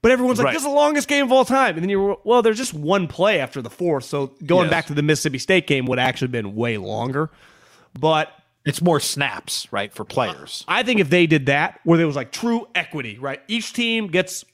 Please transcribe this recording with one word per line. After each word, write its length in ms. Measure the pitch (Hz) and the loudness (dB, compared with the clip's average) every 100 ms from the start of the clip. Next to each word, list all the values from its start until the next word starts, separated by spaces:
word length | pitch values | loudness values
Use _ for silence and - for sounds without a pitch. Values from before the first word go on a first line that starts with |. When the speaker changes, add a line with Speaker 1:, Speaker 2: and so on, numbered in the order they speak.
Speaker 1:
But 100 | 226 | 2
everyone's 260 | 254 254 240 | 4 2 2
like, 60 | |
Speaker 2:
Right. 80 | 135 | 0
Speaker 1:
"This 100 | 320 | 0
is 60 | 285 | 0
the 40 | |
longest 360 | 285 294 294 - | 2 2 2 0
game 160 | 285 | 0
of 80 | 269 | 4
all 120 | 262 | 4
time." 300 | 247 262 247 | 4 2 2
And 80 | 165 | 0
then 60 | 196 | -2
you 120 | 196 | 0
were, 160 | 196 - | 0 -2
"Well, 200 | 208 247 | 2 4
there's 160 | 226 214 | 4 0
just 160 | 262 | -4
one 340 | 151 147 196 170 | -4 0 0 0
play 320 | - 202 180 | 0 2 2
after 200 | 131 139 | -2 -8
the 100 | 117 | -12
fourth." 340 | - 175 143 | -4 -2 -2
So 300 | - 143 139 - 147 | -2 -6 -6 -8 0
going 200 | 180 160 | 2 2
Speaker 2:
Yes. 40 | |
Speaker 1:
back 160 | 165 - | 0 -2
to 80 | |
the 80 | 147 | 0
Mississippi 360 | 147 151 - 127 | 2 0 -2 -4
State 280 | - 190 - | 0 2 2
game 180 | 139 127 | 0 0
would 120 | 123 | 0
actually 300 | 127 - 127 | 0 -2 -4
been 260 | 120 104 | -4 -4
way 220 | 107 120 107 | -4 -2 -4
longer. 500 | 98 107 123 139 156 - - _ _ _ _ - | -6 -6 -4 -4 -4 -8 -20 _ _ _ _ -2
But 340 | 156 156 151 - _ _ | 0 0 -2 -10 _ _
Speaker 2:
It's 160 | 151 - | -6 0
more 200 | 175 147 | 2 2
snaps, 680 | - 143 139 - - - - | 0 -2 -4 -4 -8 -10 -6
right, 200 | 101 101 | -6 -6
for 120 | - | -10
players. 600 | 107 131 110 73 73 - - | -6 -2 -2 -4 -14 -12 -4
Speaker 1:
I 160 | 202 | -2
think 160 | 240 220 | 0 2
if 100 | 147 | 4
they 160 | 180 165 | 4 4
did 200 | 156 131 | 4 2
that, 340 | 143 175 - | 0 0 -2
where 140 | 165 165 | 2 4
there 80 | 165 | 2
was, 100 | 139 | -2
like, 140 | 120 | -8
true 340 | - 233 233 - | -4 -2 -2 -2
equity, 440 | 180 165 151 117 107 | -6 -6 -8 -8 -8
right? 220 | 139 139 - | -10 -10 -6
Each 240 | 226 - | -6 -4
team 340 | - 233 226 202 | -4 -2 -2 0
gets 380 | 175 185 - - | -2 -2 -8 -16